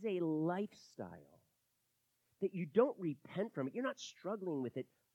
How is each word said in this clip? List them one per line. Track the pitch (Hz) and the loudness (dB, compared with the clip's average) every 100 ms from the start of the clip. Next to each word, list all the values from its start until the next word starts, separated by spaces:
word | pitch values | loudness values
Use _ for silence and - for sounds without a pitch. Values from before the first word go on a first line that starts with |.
| 220 | 0
a | 180 | 2
lifestyle, | 160 156 160 180 208 - - - 92 85 71 - _ _ _ _ _ _ _ _ _ - | 2 2 2 0 -2 -6 -16 -10 -10 -12 -20 -20 _ _ _ _ _ _ _ _ _ -4
that | 196 | -2
you | 185 | -2
don't | 151 196 277 - | 2 6 6 4
repent | 170 - - 175 220 | -2 -2 -4 -4 -2
from | 147 135 | -2 -2
it, | |
you're | 226 | 0
not | 262 - | -2 -2
struggling | - - 175 214 185 143 | -10 -8 -6 -4 -2 -2
with | 123 131 | -2 -4
it, | - _ _ | -8 _ _